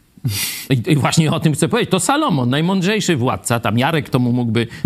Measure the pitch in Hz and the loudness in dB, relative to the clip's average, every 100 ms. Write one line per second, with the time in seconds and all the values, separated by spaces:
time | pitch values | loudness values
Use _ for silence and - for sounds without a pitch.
0 | _ _ 117 98 - - - 127 180 143 | _ _ -6 -4 -6 -6 -2 -2 2 2
1 | 143 - 156 165 160 156 165 233 175 190 | 2 2 2 2 0 2 0 0 0 0
2 | - 285 302 147 123 139 170 196 175 214 | 0 0 2 0 0 0 0 0 0 0
3 | - 143 123 - - 117 113 117 135 156 | 0 0 0 -2 -2 -2 0 0 2 0
4 | - 127 123 123 120 113 113 - | 0 0 0 0 0 -2 -2 -2